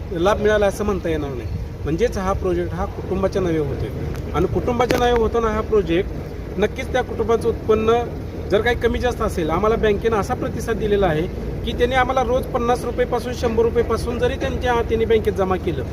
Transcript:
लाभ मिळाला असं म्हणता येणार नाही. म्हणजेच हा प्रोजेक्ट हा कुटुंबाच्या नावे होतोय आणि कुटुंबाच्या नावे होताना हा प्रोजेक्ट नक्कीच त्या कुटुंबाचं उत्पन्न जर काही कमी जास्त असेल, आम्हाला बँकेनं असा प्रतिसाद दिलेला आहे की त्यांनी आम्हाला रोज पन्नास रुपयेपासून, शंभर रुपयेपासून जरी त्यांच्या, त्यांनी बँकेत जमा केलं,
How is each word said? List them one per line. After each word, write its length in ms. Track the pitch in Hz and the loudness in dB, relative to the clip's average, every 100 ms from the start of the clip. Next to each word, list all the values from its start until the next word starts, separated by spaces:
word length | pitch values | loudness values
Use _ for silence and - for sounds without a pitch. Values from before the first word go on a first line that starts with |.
| - | -6
लाभ 280 | 175 185 214 | 0 2 2
मिळाला 260 | 208 214 202 | 2 4 2
असं 180 | 190 | 0
म्हणता 240 | 208 190 170 | -2 -2 -2
येणार 220 | 156 143 | -2 -4
नाही. 180 | 127 110 - - - | -6 -6 -6 -8 -6
म्हणजेच 340 | 143 170 233 208 | -4 0 0 0
हा 140 | 185 | -2
प्रोजेक्ट 400 | 190 180 175 175 | 0 0 0 -2
हा 120 | 165 | -4
कुटुंबाच्या 580 | 196 - - 185 190 202 | -4 -6 -4 -2 0 0
नावे 160 | 180 160 | 0 0
होतोय 300 | 143 120 107 - - - - | 0 -4 -4 -6 -6 -6 -4
आणि 120 | 147 185 | 0 0
कुटुंबाच्या 520 | 180 247 240 247 254 | 0 0 2 2 2
नावे 140 | 247 | 4
होताना 360 | 240 220 233 226 | 4 2 0 0
हा 120 | 214 | -2
प्रोजेक्ट 500 | 214 214 165 165 202 - - - - - | 0 2 2 0 -2 -6 -10 -10 -8 -2
नक्कीच 340 | 208 - - | -2 -2 -2
त्या 100 | 254 | -2
कुटुंबाचं 460 | 240 226 214 233 226 | -2 -2 0 2 2
उत्पन्न 440 | 202 - 214 220 240 233 - - - - | 0 2 2 4 2 0 -6 -10 -8 0
जर 100 | 202 | 2
काही 160 | 226 233 | 2 2
कमी 220 | 233 240 | 0 2
जास्त 240 | 247 233 | 0 0
असेल, 280 | 214 - 156 | -2 0 0
आम्हाला 260 | 165 214 226 | 2 2 4
बँकेनं 400 | 220 202 233 220 | 2 2 2 2
असा 180 | 185 | 0
प्रतिसाद 420 | 247 247 226 233 220 | -2 -4 -4 -4 -2
दिलेला 300 | 214 202 185 | 2 2 4
आहे 160 | 156 180 - - - | 2 -2 -4 -6 -4
की 80 | 233 | -4
त्यांनी 240 | 247 240 262 | 0 2 2
आम्हाला 260 | 254 262 | 2 2
रोज 200 | 240 254 | 2 0
पन्नास 420 | - 247 233 247 | 0 0 0 0
रुपयेपासून, 480 | 240 240 247 240 233 | 0 -2 0 0 -2
शंभर 280 | 240 247 226 | -2 0 2
रुपयेपासून 560 | 226 233 226 220 233 240 | 2 2 2 0 -2 0
जरी 160 | 247 | 0
त्यांच्या, 400 | 262 269 - 254 | 0 -2 -2 0
त्यांनी 300 | 240 226 226 | 0 2 0
बँकेत 280 | 220 226 208 | 2 2 2
जमा 240 | 185 185 185 | 0 0 0
केलं, 280 | 185 135 113 | -2 -2 -4